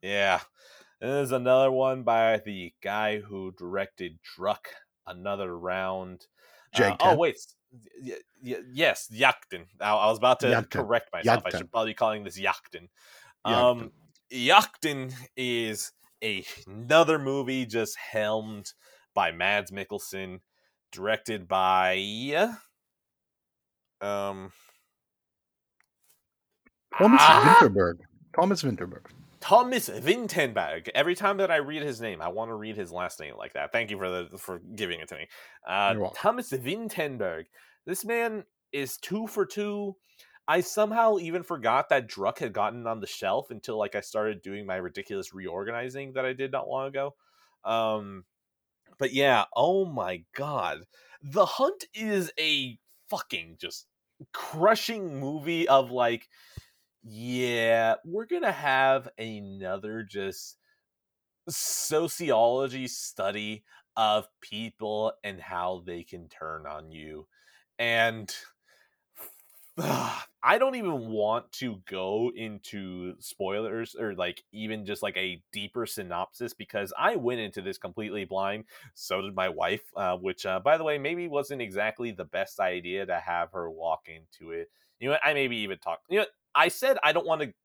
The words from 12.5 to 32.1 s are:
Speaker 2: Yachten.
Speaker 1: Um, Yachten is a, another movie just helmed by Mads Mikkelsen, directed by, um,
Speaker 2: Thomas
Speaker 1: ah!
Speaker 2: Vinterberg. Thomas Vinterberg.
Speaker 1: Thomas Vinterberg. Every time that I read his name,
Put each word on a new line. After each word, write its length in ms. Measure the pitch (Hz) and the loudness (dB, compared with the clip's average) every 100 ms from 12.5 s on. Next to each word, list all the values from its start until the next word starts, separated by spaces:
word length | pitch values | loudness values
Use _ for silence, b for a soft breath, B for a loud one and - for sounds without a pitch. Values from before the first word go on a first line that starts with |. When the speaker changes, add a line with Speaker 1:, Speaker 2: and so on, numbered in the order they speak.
| 95 _ 82 87 b b b b b 107 | -2 _ -20 -20 b b b b b 0
Speaker 2:
Yachten. 240 | 120 123 | 4 4
Speaker 1:
Um, 220 | 120 113 _ _ _ _ | 4 -6 _ _ _ _
Yachten 840 | 127 123 196 - - 156 139 131 131 127 - | -4 8 8 6 -4 -4 -4 -8 -12 -14 -6
is 560 | 127 120 113 107 - _ _ _ | -2 0 -2 -4 -8 _ _ _
a, 220 | 110 98 - - - | -4 -4 -8 -16 -16
another 520 | 104 120 156 160 156 | -14 6 8 8 4
movie 460 | 135 139 120 127 | 2 -2 -2 -2
just 320 | 120 113 107 - | -2 -2 -2 -4
helmed 760 | - 110 107 110 110 104 98 - b b b | -6 -2 0 -2 -4 -12 -14 -18 b b b
by 180 | - 87 | 0 0
Mads 380 | 82 92 104 98 | 0 2 2 -2
Mikkelsen, 720 | 98 95 104 - 95 95 92 _ _ _ _ _ | -10 -8 -8 -8 -10 -10 -12 _ _ _ _ _
directed 560 | - 98 110 - 107 87 | -6 -2 -2 -2 -8 0
by, 1000 | 95 92 92 92 95 98 107 135 151 226 220 _ _ _ _ _ _ _ _ _ _ _ _ _ _ | 2 4 4 4 2 -2 -6 -2 0 0 -2 _ _ _ _ _ _ _ _ _ _ _ _ _ _
um, 500 | 101 101 101 95 95 b b b _ _ _ _ _ _ _ _ _ _ _ _ _ _ _ _ _ _ _ _ _ - | -4 -4 -4 -6 -12 b b b _ _ _ _ _ _ _ _ _ _ _ _ _ _ _ _ _ _ _ _ _ 6
Speaker 2:
Thomas 240 | 208 269 | 8 12
Speaker 1:
ah! 360 | 302 - 415 466 | 12 12 12 10
Speaker 2:
Vinterberg. 340 | 135 202 180 85 - _ _ | 10 6 2 0 -14 _ _
Thomas 280 | - 180 190 | 2 2 2
Vinterberg. 440 | 143 107 82 - - - - _ | 0 -4 -6 -12 -18 -20 -20 _
Speaker 1:
Thomas 480 | - 233 247 254 - | 6 6 8 0 -2
Vinterberg. 1000 | 107 131 233 226 180 135 104 80 82 98 | -4 0 0 0 0 0 0 -2 -4 -2
Every 200 | 123 151 | 0 0
time 240 | 180 202 202 | 2 0 0
that 120 | 190 | 2
I 60 | 160 | 2
read 260 | 143 151 | 0 -4
his 180 | 147 117 | -6 -6
name, 200 | 113 | -6